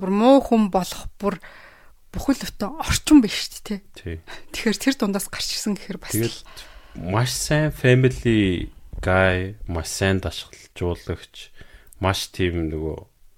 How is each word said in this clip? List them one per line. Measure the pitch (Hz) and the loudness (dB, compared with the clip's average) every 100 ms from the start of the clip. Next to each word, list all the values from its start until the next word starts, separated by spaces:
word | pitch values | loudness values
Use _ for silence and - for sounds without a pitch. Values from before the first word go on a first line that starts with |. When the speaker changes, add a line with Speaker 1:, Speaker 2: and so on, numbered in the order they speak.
Speaker 1:
бүр | 190 | 0
муу | 202 240 277 | 2 6 6
хүн | 262 226 208 | 6 2 2
болох | 185 180 - - - | 0 -2 -8 -12 -6
бүр | 202 190 - - - - - - - | -4 -4 -10 -20 -20 -20 -20 -20 -14
бүхэл | 180 - 262 | -8 -2 -2
бүтэн | 190 - 202 311 | -4 -8 -8 -6
орчин | - - - 294 | -4 -2 6 6
биш | 208 - - | 6 -2 -10
шүү | - | -12
дээ, | - 202 - | -12 -12 -12
тий. | - - 80 | -14 -10 -10
Speaker 2:
Тий. | - - - | -12 -18 -14
Speaker 1:
Тэгэхээр | - 226 196 | -6 -2 -2
тэр | - 262 | -2 0
дундаас | 208 196 - | 0 -2 -4
гарч | - - | -8 -6
ирсэн | - 220 196 | -6 -4 -4
гэхээр | - 180 | -6 -12
бас | - | -6
Speaker 2:
Тэгээд | 104 117 | -2 -2
Speaker 1:
л | - - - - - - - 87 | -4 -16 -20 -20 -20 -20 -12 -2
Speaker 2:
маш | 104 127 | 0 0
сайн | - - 151 151 | -2 0 2 0
family | - 127 127 131 127 120 110 98 85 87 - - - | 2 4 6 6 2 2 4 4 2 -4 -12 -16 -6
guy, | 95 92 95 92 95 107 - | 2 4 4 2 -2 -8 -6
маш | 85 82 | -6 -6
сайн | - 98 95 | -2 0 2
дашгалжуулагч, | 92 - - - - - 90 87 - 85 - - - - - - - - | -2 -8 -14 -20 -18 -6 -4 -4 -6 -10 -10 -20 -20 -20 -20 -20 -20 -4
маш | 95 95 - | 0 0 -4
тийм | - 90 85 80 | -2 -2 0 -4
нөгөө | 78 78 - - _ - | -4 -6 -8 -14 _ -20